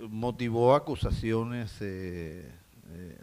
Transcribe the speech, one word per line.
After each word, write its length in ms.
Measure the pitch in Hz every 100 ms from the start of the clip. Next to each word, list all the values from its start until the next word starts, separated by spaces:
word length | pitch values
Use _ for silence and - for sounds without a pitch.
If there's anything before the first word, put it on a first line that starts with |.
| 110
motivó 640 | 110 120 117 120 113 123
acusaciones, 1040 | 143 147 127 110 - 113 113 117 120 110 -
eh, 680 | 101 95 92 87 80 87 69 87 - - -
eh, 300 | 85 87 -